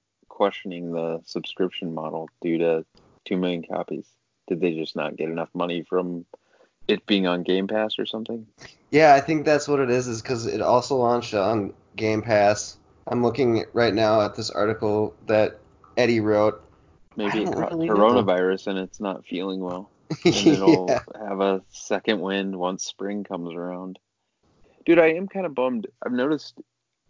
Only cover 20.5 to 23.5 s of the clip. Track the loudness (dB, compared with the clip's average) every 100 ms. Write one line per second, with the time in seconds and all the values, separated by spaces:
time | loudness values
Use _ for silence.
20.5 | 6 6 4 4 -2 -4 -12 -8 0 0
21.5 | 0 -4 -16 -6 -4 0 -2 -2 -4 -4
22.5 | -4 -4 -4 -8 -10 -8 -8 -8 -8 -8